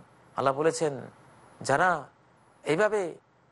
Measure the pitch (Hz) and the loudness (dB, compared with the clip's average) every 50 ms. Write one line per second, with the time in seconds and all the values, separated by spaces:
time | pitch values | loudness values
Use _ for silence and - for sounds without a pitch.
0 | - - _ _ _ - - 113 123 135 135 139 160 165 160 - 165 147 139 120 | -20 -20 _ _ _ -12 -6 -2 0 0 0 2 2 0 0 0 -2 -4 -4 -6
1 | - - - - - - - - - - - - 139 - 135 147 180 185 170 147 | -10 -14 -18 -20 -20 -20 -20 -20 -20 -20 -18 -8 -2 0 2 2 4 2 2 0
2 | 127 - _ _ _ _ _ _ _ _ _ _ - 139 151 175 214 208 214 208 | -4 -10 _ _ _ _ _ _ _ _ _ _ -2 0 2 2 2 2 2 0
3 | 185 160 - - _ _ _ _ _ _ | -2 -4 -6 -12 _ _ _ _ _ _